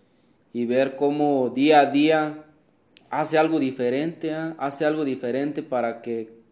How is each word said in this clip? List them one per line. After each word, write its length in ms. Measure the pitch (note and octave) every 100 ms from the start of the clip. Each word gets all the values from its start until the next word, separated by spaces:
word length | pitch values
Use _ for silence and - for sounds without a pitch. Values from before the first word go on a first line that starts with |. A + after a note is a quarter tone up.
| _ _ _ _ _
Y 140 | A#2 A#2
ver 300 | B2 C3+ -
cómo 540 | C#3+ D3 D3 C#3 B2
día 320 | B2 D3 D3
a 40 | C3+
día 600 | C#3 D#3 D#3 D3+ D3 - _ _ _ _ _ -
hace 260 | C3+ D#3 D#3
algo 220 | D#3+ D#3+
diferente, 760 | C3 C3 B2 C3 E3 E3 D#3+
¿ah? 220 | D#3 D#3+ D#3+
Hace 280 | C#3 - D3+
algo 180 | D#3
diferente 580 | C#3+ B2+ A#2+ B2+ D3 D3
para 400 | - B2+ A#2 A2+
que 320 | A#2+ A2+ A2 - _